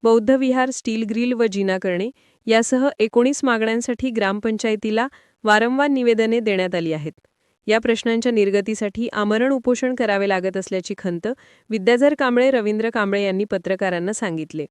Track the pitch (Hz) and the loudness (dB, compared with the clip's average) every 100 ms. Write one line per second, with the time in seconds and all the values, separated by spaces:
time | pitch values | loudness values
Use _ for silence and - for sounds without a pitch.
0 | 226 226 214 262 262 254 254 254 - 220 | 6 4 4 2 4 2 0 -2 -4 -4
1 | 220 220 240 240 226 196 196 190 190 175 | -2 -2 -2 0 0 0 -2 0 -2 -2
2 | 214 - _ _ - 220 233 254 277 - | -4 -8 _ _ 0 2 2 0 0 0
3 | 220 233 247 285 269 226 220 226 240 233 | 0 2 2 2 0 0 0 -2 -4 -4
4 | 262 226 196 208 226 220 226 214 220 214 | -4 -2 -2 -2 -4 -2 -2 -2 -2 -2
5 | 262 - _ _ 214 214 226 262 285 269 | -2 -6 _ _ 2 4 4 2 0 2
6 | 240 220 226 226 220 196 185 175 165 156 | 2 2 2 0 0 0 0 -2 -4 -4
7 | 151 - _ _ _ _ - 220 233 226 | -6 -12 _ _ _ _ -2 0 2 -2
8 | 240 226 240 226 196 202 202 220 208 196 | 0 0 0 2 2 2 -2 -4 -6 -6
9 | 233 - 208 214 254 269 240 247 254 254 | -6 -2 0 2 2 0 0 -2 -2 -2
10 | 226 202 196 190 185 190 185 190 180 196 | 0 0 0 0 -2 -4 -6 -6 -6 -6
11 | 190 175 208 262 _ _ _ 220 190 240 | -6 -4 -6 -8 _ _ _ -2 2 4
12 | 285 294 262 240 262 262 208 214 220 233 | 4 2 0 2 4 2 0 -2 -2 -2
13 | 202 202 202 190 208 190 180 185 190 175 | 0 0 0 -2 -2 -4 -2 -2 -2 -2
14 | 175 214 208 160 156 156 147 | -4 -4 -4 -6 -8 -8 -10